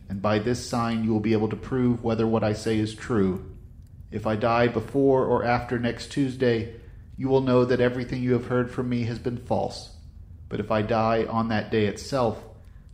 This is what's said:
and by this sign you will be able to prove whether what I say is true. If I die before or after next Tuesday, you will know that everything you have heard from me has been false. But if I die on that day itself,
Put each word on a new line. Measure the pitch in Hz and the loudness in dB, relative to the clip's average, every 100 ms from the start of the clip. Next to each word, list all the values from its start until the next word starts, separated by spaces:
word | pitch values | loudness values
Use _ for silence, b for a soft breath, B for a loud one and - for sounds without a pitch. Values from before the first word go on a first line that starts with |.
| - | -10
and | 98 | -2
by | 104 107 | 2 2
this | 117 123 - | 2 -2 -2
sign | 120 117 113 | -2 0 0
you | 110 | 0
will | 110 | 0
be | 107 | 2
able | 110 107 | 2 2
to | 101 | -2
prove | - 131 123 120 | -4 0 2 2
whether | 113 113 113 | 0 0 2
what | 113 | 2
I | 107 | 0
say | 104 113 110 | 0 0 0
is | 107 | 0
true. | - - 117 95 90 - - - - - - - | -4 -2 2 2 0 -8 -16 -18 -20 -20 -20 -10
If | 107 110 | -6 -2
I | 107 | 0
die | 117 117 120 | 2 4 4
before | 117 - 139 135 131 - | 2 -2 2 4 4 4
or | 120 | 2
after | 110 123 - 120 | 2 0 0 -2
next | 120 117 - | -2 -4 -6
Tuesday, | - 135 123 123 113 104 B B B B - | -2 -2 2 2 2 -2 B B B B -6
you | 131 | 2
will | 135 | 4
know | 131 123 123 | 6 4 4
that | 123 | 4
everything | 123 127 123 127 | 2 0 -4 -2
you | 123 | 2
have | 120 117 | 2 2
heard | 123 123 | 0 0
from | - 123 | -2 -2
me | 120 113 | -2 -2
has | 110 | -4
been | 127 120 | -4 -6
false. | - 101 - - - - - - - - - | -2 -2 -2 -6 -14 -18 -20 -20 -18 -18 -8
But | 107 | -6
if | 104 | 0
I | 110 | 0
die | 107 113 110 113 110 | 2 2 2 2 0
on | 113 113 | 0 0
that | 107 110 | -2 0
day | 113 104 | 2 2
itself, | 95 - 139 117 - - - b b b | 0 -4 0 0 -2 -10 -20 b b b